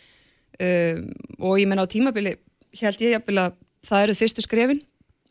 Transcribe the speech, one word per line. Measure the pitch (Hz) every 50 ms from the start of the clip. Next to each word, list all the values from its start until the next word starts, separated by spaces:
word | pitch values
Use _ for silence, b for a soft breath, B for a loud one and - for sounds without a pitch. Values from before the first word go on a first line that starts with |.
| b b b b b b b b b b b -
um, | 185 180 180 175 170 170 165 160 175 - - - - - - -
og | - 185 190 196
ég | 202 196
meina | 196 196 190
á | 180
tímabili | - 214 254 269 233 214 202 190 165 - _ _ _ _ _ _ -
hélt | - 233 208 202 -
ég | 226 240 233
jafnvel | 220 226 - 202 196
að | 185 180 180 - _ _ _ _ -
það | - 214 196 202 214
eru | 208 -
fyrstu | 220 226 - -
skrefin, | 214 - - 220 233 254 285 285 - _ _ _ _ _ _ _ _ _